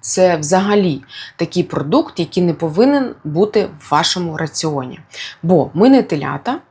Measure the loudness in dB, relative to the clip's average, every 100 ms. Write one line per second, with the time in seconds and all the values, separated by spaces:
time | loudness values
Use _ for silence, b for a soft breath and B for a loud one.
0 | -4 2 2 2 0 0 2 2 2 -2
1 | -8 B B B -4 -2 -2 -4 0 0
2 | 0 -4 -4 0 0 0 -4 2 2 2
3 | -2 -8 -6 0 0 0 -2 -8 -2 0
4 | 0 -2 -6 -6 -6 -4 -4 -6 -8 -14
5 | -20 B B B 2 2 2 4 6 6
6 | 4 -4 -4 -6 -6 -8 _